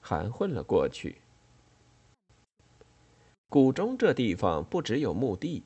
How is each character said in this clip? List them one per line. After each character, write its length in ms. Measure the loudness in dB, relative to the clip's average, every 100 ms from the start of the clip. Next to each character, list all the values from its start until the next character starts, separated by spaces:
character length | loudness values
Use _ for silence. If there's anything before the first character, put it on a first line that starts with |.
含 260 | -4 -4 -4
混 180 | -4 -4
了 140 | -4
过 240 | 0 0 0
去。 300 | -4 -12 -12 _ _ _ _ _ _ _ _ _ _ _ _ _ _ _ _ -20 _ _ _ _ _ _
谷 240 | 4 6
中 240 | 4 -2 2
这 160 | 2
地 220 | 2 0
方 300 | 0 0 0
不 180 | -2 -4
只 160 | -2 -2
有 160 | -2
墓 220 | -2 -2 -4
地 260 | -6 -8